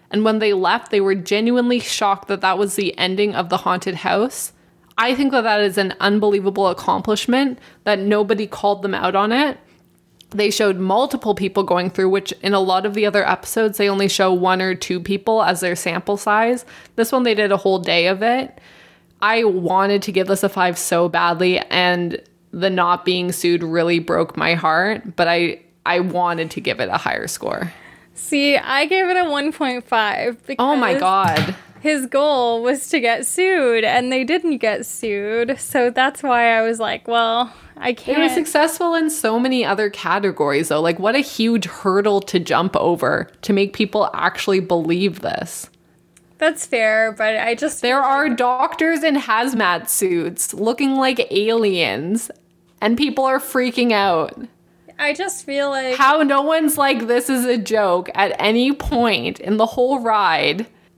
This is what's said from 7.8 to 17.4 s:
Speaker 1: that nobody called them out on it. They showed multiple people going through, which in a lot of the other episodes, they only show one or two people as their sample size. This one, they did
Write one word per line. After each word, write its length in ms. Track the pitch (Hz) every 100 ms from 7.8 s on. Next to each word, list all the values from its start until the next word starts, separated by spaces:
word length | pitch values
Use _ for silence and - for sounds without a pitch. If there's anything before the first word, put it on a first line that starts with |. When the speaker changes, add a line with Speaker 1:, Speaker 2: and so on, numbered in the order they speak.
| 208
Speaker 1:
that 140 | 196
nobody 460 | 202 214 208 208 208
called 340 | - 202 196
them 120 | 196
out 220 | 190 180 190
on 160 | 208
it. 260 | 247 294 - _ _ _ _ _ _ -
They 180 | 202 208
showed 260 | 202 202 185
multiple 580 | 190 208 269 262 220 190
people 280 | 190 202
going 260 | 185 180 180
through, 200 | 185 190
which 220 | 196 196 -
in 120 | 196
a 60 | 202
lot 240 | 190 185 208
of 80 |
the 120 | 208 208
other 220 | 202 175
episodes, 500 | 180 - 226 220 208
they 120 | 202
only 180 | 196 196
show 240 | - 190
one 280 | 180 185 185
or 140 | 185 180
two 240 | - 180
people 440 | 175 196 226 220
as 160 | 175 170
their 160 | 180 170
sample 400 | 180 170 - 202
size. 480 | 214 208 233 247 - - - -
This 160 | 226
one, 120 | 262
they 100 | 240
did 160 | 208